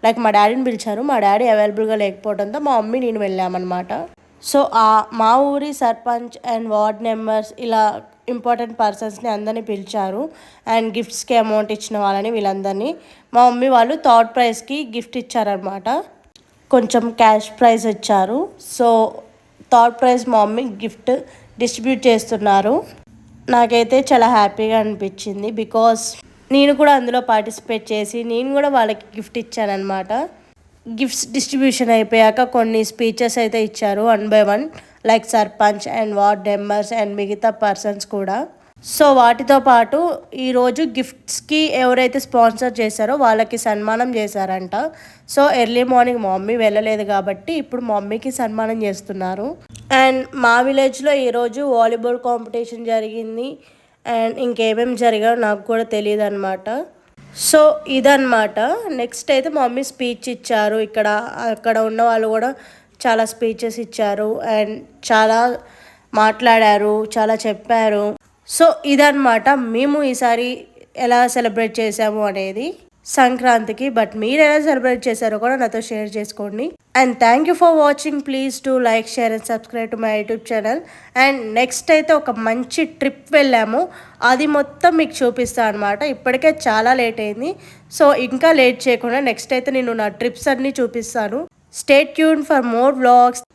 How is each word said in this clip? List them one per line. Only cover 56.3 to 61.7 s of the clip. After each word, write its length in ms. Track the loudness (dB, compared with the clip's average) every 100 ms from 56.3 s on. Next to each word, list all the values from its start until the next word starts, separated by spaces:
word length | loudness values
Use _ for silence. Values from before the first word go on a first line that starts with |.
| -4 -6 -6 -8 -10 -10 _ _ _ -20 -6 2
So 120 | 6 6 4 -2 0
ఇదన్నమాట. 600 | 4 4 4 0 0 -2 -2 -2 -6 -6
నెక్స్ట్ 300 | -8 -10 -2
అయితే 160 | 0 0 -2
మా 80 | -2
మమ్మీ 200 | -2 -8
స్పీచ్ 380 | -6 -8 -6 -8 -10
ఇచ్చారు. 420 | -4 0 0 -2 -4
ఇక్కడ, 200 | -2 -2 -2 -4 -8 -6 -4
అక్కడ 220 | -2